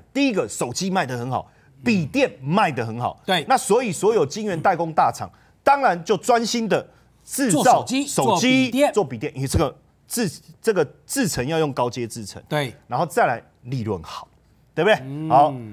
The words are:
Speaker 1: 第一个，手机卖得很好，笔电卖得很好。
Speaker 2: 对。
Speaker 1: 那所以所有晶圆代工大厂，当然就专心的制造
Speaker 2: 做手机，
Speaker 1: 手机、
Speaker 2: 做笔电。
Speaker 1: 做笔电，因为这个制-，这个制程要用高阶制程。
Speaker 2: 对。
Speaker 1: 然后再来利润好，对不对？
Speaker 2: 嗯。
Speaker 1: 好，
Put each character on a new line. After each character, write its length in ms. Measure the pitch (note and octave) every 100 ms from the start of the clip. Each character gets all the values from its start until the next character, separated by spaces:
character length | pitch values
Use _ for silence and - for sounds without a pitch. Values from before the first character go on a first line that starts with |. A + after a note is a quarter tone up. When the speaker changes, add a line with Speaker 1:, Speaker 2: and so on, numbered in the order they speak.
| -
Speaker 1:
第 140 | C4+ C#4
一 60 |
个， 140 | F#3+ A2+
手 240 | - D#3
机 160 | - F#3+
卖 160 | F#3 C3+
得 120 | B2
很 120 | C3
好， 180 | B2 - _ _ _
笔 220 | A#3+ G#3 C#3
电 260 | C4+ C4 -
卖 300 | C3 F#3+ F#3+
得 140 | B2 A2+
很 140 | A2+
好。 200 | A#2 - -
Speaker 2:
对。 200 | F3+ D3
Speaker 1:
那 100 | B3+
所 260 | - G#3+
以 80 | B3
所 220 | C#3+ F#3+
有 120 | A3+ C#3
晶 200 | G3+ G#3+
圆 140 | E3+
代 160 | G3+ E3
工 160 | E3+
大 180 | D#3 C#3+
厂， 180 | - G#2 - _ _
当 180 | - C#4+
然 200 | B3 F3
就 140 | D#3+ G3
专 280 | - A#3 A3+
心 220 | A#3 A3
的 180 | D#3+ - _ _ _
制 280 | - - C4
造 100 | D3+
Speaker 2:
做 20 |
手 200 | G3+ F3 A2+
机， 220 | C4 C#4+
Speaker 1:
手 160 | -
机、 0 |
Speaker 2:
做 160 | F3+ F3
笔 320 | A#3+ B3+ B3+
电。 220 | B3 C4+
Speaker 1:
做 120 | G#3+ D3
笔 120 | A#2+
电， 180 | A#3 C3
因 60 |
为 60 | C3+
这 100 | -
个 180 | C#3 - _ _ _
制-， 220 | - G3+ - - -
这 120 | -
个 120 | F#3+ C#3+ - _
制 220 | C4+ A3
程 180 | - B2+
要 120 | D#3+
用 120 | D#3
高 160 | B2+ B2
阶 180 | B2+ A2+
制 180 | A#2 G#2
程。 160 | - -
Speaker 2:
对。 240 | D3+ C3 - _
Speaker 1:
然 120 | B2
后 60 | E3+
再 200 | A#3 F3+
来 160 | A2+ - _
利 180 | A#2+ C3
润 200 | G#2+ F#2
好， 240 | D#2+ - - _ _ _ _ -
对 80 |
不 60 | F#3
对？ 80 | F3+
Speaker 2:
嗯。 260 | C3 C#3+ D#3
Speaker 1:
好， 240 | C3+ D3 C3 A2